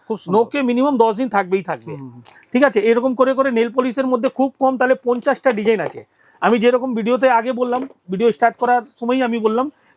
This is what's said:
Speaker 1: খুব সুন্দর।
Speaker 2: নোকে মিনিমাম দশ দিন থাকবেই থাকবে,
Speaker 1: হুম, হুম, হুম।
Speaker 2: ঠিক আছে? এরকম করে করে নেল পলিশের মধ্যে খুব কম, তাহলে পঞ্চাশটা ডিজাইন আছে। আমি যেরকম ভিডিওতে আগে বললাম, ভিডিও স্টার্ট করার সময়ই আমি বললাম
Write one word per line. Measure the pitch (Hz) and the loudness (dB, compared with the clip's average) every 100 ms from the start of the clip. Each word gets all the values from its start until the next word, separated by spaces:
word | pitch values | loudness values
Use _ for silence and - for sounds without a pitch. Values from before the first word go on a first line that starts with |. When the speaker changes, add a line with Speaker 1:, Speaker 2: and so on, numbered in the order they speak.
| - | -8
Speaker 1:
খুব | 214 | -10
সুন্দর। | 165 208 | 0 0
Speaker 2:
নোকে | 226 285 | 0 -2
মিনিমাম | 247 240 285 254 | 0 0 0 2
দশ | 226 208 | 0 0
দিন | 254 | -2
থাকবেই | 202 185 190 | -2 0 -2
থাকবে, | 175 135 117 | -2 -8 -10
Speaker 1:
হুম, | 147 | -14
হুম, | 131 | -14
হুম। | 123 - - _ | -16 -16 -18 _
Speaker 2:
ঠিক | 247 | 2
আছে? | 285 214 | 2 2
এরকম | 220 233 262 247 | 2 2 0 2
করে | 254 | 2
করে | 262 269 | 2 0
নেল | 226 233 | 0 0
পলিশের | 254 254 269 262 | 0 -2 -2 -2
মধ্যে | 247 254 | -2 -2
খুব | - 269 - | -2 -4 0
কম, | 262 254 | -2 0
তাহলে | 254 254 | 0 0
পঞ্চাশটা | 240 247 285 254 269 | 0 -2 -2 0 0
ডিজাইন | 220 214 208 | 0 0 0
আছে। | 143 120 - _ _ _ | -2 -10 -18 _ _ _
আমি | 185 233 | 0 2
যেরকম | 240 247 254 233 | 2 2 -2 -2
ভিডিওতে | 214 247 262 | 0 2 2
আগে | 233 233 | 2 0
বললাম, | 240 247 247 269 - - | -4 -2 -2 -6 -14 -10
ভিডিও | 190 233 | 0 0
স্টার্ট | 208 233 - | 2 0 0
করার | 240 247 226 _ | 0 0 -2 _
সময়ই | 233 262 | -4 -2
আমি | 247 233 | 0 0
বললাম | 220 226 285 - _ | 0 0 -4 -8 _